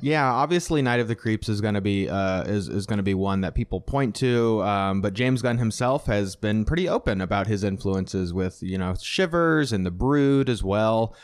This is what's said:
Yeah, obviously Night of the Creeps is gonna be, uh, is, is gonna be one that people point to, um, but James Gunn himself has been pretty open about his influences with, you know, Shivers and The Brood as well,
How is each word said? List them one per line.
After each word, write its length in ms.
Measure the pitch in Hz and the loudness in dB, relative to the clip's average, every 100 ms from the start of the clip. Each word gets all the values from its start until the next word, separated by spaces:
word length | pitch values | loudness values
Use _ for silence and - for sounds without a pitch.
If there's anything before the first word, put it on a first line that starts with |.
Yeah, 260 | 139 156 131 | -2 0 2
obviously 540 | 120 147 175 - 156 | 2 2 0 0 0
Night 160 | 127 120 | 2 2
of 80 | 113 | 0
the 80 | |
Creeps 340 | 117 113 110 - | -2 -2 -2 -2
is 120 | 104 | -2
gonna 200 | 107 104 | 0 0
be, 280 | 101 98 92 | 0 0 0
uh, 340 | 98 95 92 | -2 0 -2
is, 260 | 67 104 76 | -2 -2 -2
is 160 | 92 | -4
gonna 200 | 98 104 | -2 -2
be 100 | 98 | 0
one 280 | 95 98 98 | 0 0 0
that 120 | 92 | -2
people 260 | 117 113 92 | -2 -4 -6
point 360 | - 139 131 - | -4 -2 -2 0
to, 440 | 131 120 113 110 | 0 2 2 2
um, 380 | 98 101 98 98 | 2 0 0 0
but 120 | 101 | -2
James 260 | 95 127 127 | 0 0 2
Gunn 180 | 123 120 | 0 0
himself 480 | 113 - 123 139 - | 0 0 0 0 0
has 280 | 104 98 | 0 0
been 300 | - 107 110 | -2 0 0
pretty 240 | 107 165 175 | 0 0 0
open 320 | - - 95 | 0 0 -2
about 260 | 92 101 98 | 0 0 0
his 160 | 104 | 0
influences 720 | 101 98 98 95 92 95 90 | -2 -2 -2 -2 -2 -2 -2
with, 240 | 90 92 - | -2 -4 -4
you 160 | 92 95 | -6 -2
know, 180 | 92 90 | -2 -4
Shivers 720 | - - 180 170 165 156 135 | -4 -2 0 2 2 2 2
and 140 | 104 90 | 0 -2
The 60 | |
Brood 560 | 87 127 147 139 139 127 | -2 0 4 4 4 2
as 160 | 107 | 0
well, 500 | 95 104 110 113 113 - | 0 2 2 2 0 -6